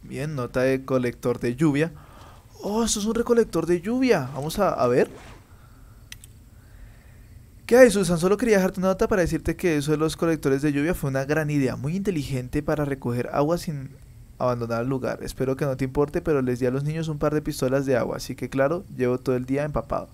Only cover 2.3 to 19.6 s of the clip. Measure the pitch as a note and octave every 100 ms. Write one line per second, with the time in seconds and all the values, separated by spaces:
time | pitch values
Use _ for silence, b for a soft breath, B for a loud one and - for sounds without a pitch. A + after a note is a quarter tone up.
2.3 | B B - F#3 G#3+ A3+ A3 G#3 A3+ A#3+
3.3 | A#3+ A3 E3 D#3+ F3 F#3+ B3 C4 G3+ B2+
4.3 | C3+ C#3+ E3 F#3 - B2 B2 G#3+ - B
5.3 | B B B B B B B B - -
6.3 | - - b b b b b b b b
7.3 | b b - - A#3+ B3+ G3 F3 E3+ F3+
8.3 | G#3 B3 G3+ F#3 F#3+ F#3 F#3+ A3+ G#3 E3
9.3 | D#3 - E3 F3+ D3+ C#3+ D3+ D#3 D3+ E3+
10.3 | D#3+ D3 C3+ D3+ C#3+ D3 F3+ C#3+ C3+ C#3
11.3 | D3+ D3+ D3 C3 A#2 C3 F3+ G3+ E3+ B2
12.3 | C3 B2 D3 D3 D3+ D3 C3+ A#2+ A#2+ A#2+
13.3 | - D3 E3+ - D3 C3 - - - -
14.3 | - B2+ B2 A#2 A#2 B2 C3+ A#2+ A2+ -
15.3 | - C3 C3+ D3 C3 C3+ C3 C#3+ F3 E3+
16.3 | D3 B2+ B2 B2+ B2+ C#3+ D#3+ D#3+ D3 D3+
17.3 | D3+ D3+ D3 C3 C3+ C3+ B2 - - -
18.3 | B2+ B2+ C3+ C3+ E3+ G3+ C3 B2 B2+ C3
19.3 | B2+ B2+ C3+